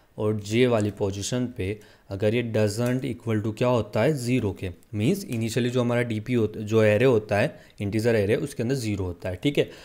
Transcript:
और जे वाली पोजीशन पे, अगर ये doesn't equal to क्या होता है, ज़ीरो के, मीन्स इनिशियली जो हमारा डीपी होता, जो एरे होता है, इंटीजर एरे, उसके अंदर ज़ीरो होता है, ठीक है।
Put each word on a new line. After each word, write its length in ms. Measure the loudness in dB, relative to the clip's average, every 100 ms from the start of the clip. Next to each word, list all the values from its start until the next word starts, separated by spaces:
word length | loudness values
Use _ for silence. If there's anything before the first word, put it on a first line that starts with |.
| _ -4
और 220 | -2 -2
जे 240 | 0 2 4
वाली 240 | 4 0
पोजीशन 520 | -2 -4 -4 -4 -4 -4 -4
पे, 220 | -6 -6 -12 _ -12
अगर 260 | -2 0
ये 60 | 0 0
doesn't 500 | 0 0 0 -2 -2
equal 360 | -4 -6 -2 -2
to 100 | -2
क्या 140 | 0 2
होता 340 | 2 0 0
है, 120 | 2
ज़ीरो 360 | 0 0 0 0
के, 160 | -4 -8 -10 -8
मीन्स 300 | -2 0 0
इनिशियली 440 | -4 -4 -2 -2 0
जो 120 | 0
हमारा 200 | 0 0
डीपी 300 | 0 -4 -2
होता, 260 | 0 0 -2
जो 200 | 0 4
एरे 220 | 6 6
होता 320 | 6 4 2 0
है, 220 | 0 -4 -16 -8
इंटीजर 340 | -4 0 2
एरे, 200 | 2 2 0
उसके 260 | -2 -4
अंदर 120 | -4
ज़ीरो 300 | -2 -4 -4
होता 240 | -4 -6 -8
है, 60 |
ठीक 220 | -4 -2 0
है। 120 | -2 -4